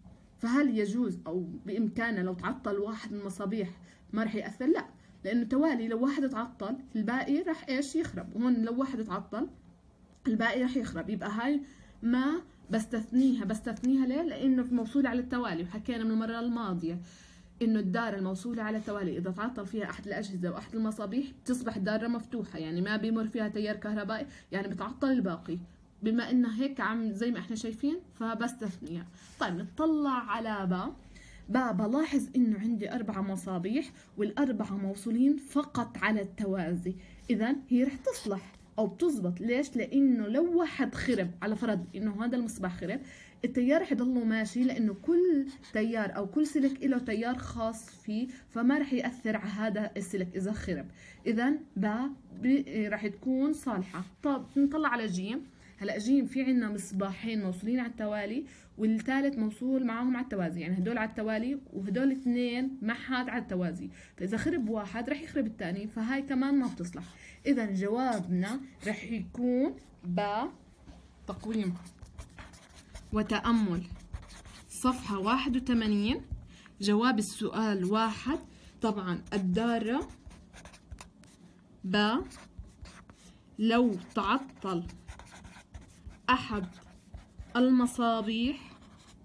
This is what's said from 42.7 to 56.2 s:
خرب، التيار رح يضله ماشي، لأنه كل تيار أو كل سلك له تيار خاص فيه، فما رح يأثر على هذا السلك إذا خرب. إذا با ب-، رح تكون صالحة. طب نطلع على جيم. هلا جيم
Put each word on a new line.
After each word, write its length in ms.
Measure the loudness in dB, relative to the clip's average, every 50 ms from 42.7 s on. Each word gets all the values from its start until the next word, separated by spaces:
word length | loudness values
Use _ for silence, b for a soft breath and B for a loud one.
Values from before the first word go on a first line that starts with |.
| -4
خرب، 220 | -4 -4 -4 -4 -6 B B B B B B B B -2
التيار 360 | 0 2 4 6 6 6 6
رح 100 | 6 2
يضله 340 | 2 2 2 2 2 2 2
ماشي، 380 | 2 2 2 0 0 2 2 2
لأنه 300 | 2 4 4 2 2 0
كل 540 | 0 2 4 6 6 6 6 6 4 2 0 B B -14 -4 0
تيار 420 | 0 0 2 2 0 0 0 -2
أو 100 | -4 -4
كل 200 | 0 2 2 2
سلك 360 | 2 2 4 4 4 2 2 0
له 140 | 2 2
تيار 400 | 2 0 0 -2 0 0 -2 -2
خاص 520 | -4 -4 -6 -4 -2 -2 -2 -4 -6 -10 -14
فيه، 380 | -18 -12 -8 -4 -2 -2 -2 -4 B B B B
فما 280 | -4 2 4 6 6
رح 160 | 6 4 2 0
يأثر 440 | 0 0 -2 -6 -2 -2 -2 0
على 120 | 0 -2 -4
هذا 420 | -4 -2 -2 0 0 0 -2 -2 -4
السلك 380 | -6 -6 -4 -2 -2 -4 -2 -4
إذا 160 | -4 -2 -2
خرب. 340 | -4 -4 -4 -4 -4 -4 -6 -10 B B B B B B B
إذا 260 | 0 2 2 4 2 2 0 -2 -6 -4
با 340 | 0 0 0 0 0 -2 -4 -6 -8 -16 -18 -10 -2
ب-، 220 | 2 4 4 4 2
رح 400 | 0 -2 -2 -2 -2 -2 -2 -2
تكون 460 | -4 -4 -4 -2 0 0 2 2 2 0
صالحة. 500 | 0 -2 -2 -2 -2 -2 -4 -6 -10 -10 -10 -10 -4 0
طب 220 | 0 0 0 -2 -2 2
نطلع 320 | 4 4 4 4 2 0 2
على 180 | 0 0 0
جيم. 360 | 0 -2 -2 -2 -2 -4 -6 -6 -10 B B B B B
هلا 200 | B -4 -2 -2
جيم 280 | -2 2 4 4 4